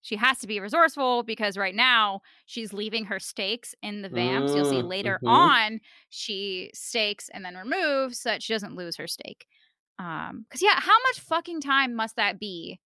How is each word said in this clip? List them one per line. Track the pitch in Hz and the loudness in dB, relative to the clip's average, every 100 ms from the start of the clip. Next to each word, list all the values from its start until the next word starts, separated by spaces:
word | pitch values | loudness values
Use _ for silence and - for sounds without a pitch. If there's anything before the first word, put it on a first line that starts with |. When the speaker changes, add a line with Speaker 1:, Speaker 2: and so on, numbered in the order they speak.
Speaker 1:
she | - 208 | -6 2
has | 247 254 | 2 2
to | 196 | -2
be | 208 | -6
resourceful | 196 294 320 - 254 247 | 0 4 4 4 2 2
because | 226 220 208 190 | 0 -2 -2 0
right | 196 | -2
now | 196 254 240 208 196 _ _ _ | 4 6 6 4 0 _ _ _
she's | - 220 | -10 -8
leaving | 202 214 220 202 | -6 -4 -4 -4
her | 190 | -6
stakes | - - 196 240 - - | -8 -6 -4 -4 -8 -14
in | 208 208 | -10 -10
the | 196 | -6
vamps. | - - - 139 | -2 0 0 0
You'll | 143 143 | 2 2
see | 135 | 0
Speaker 2:
Mm, | 120 | -2
Speaker 1:
later | 190 202 190 | -4 -2 -2
Speaker 2:
mm-hmm. | 123 | 4
Speaker 1:
on | 254 339 254 214 220 _ - _ | 6 8 6 2 -2 _ -20 _
she | - - 196 202 185 185 - | -12 -8 -6 -6 -6 -10 -12
stakes | - 240 214 208 - | -6 -2 -2 -4 -12
and | - | -14
then | 185 180 | -14 -12
removes | 202 359 320 277 269 247 | -6 -2 0 0 0 -4
so | 240 | -4
that | 214 | -4
she | - | -2
doesn't | 226 202 175 | -4 -4 -8
lose | 175 170 | -8 -8
her | 160 | -8
stake. | - - - - _ _ _ _ - | -10 -12 -16 -20 _ _ _ _ -12
Um, | 180 156 156 - 220 | -8 -6 -8 -10 -12
'cause, | - | 0
yeah, | 311 - | 4 4
how | 320 440 523 | 6 6 6
much | 494 | -2
fucking | - 330 339 330 | -2 -4 -2 -8
time | 277 269 262 233 | 0 2 2 -2
must | 220 - | -4 0
that | 208 208 | -2 -2
be | 214 175 170 180 | -8 -8 -12 -14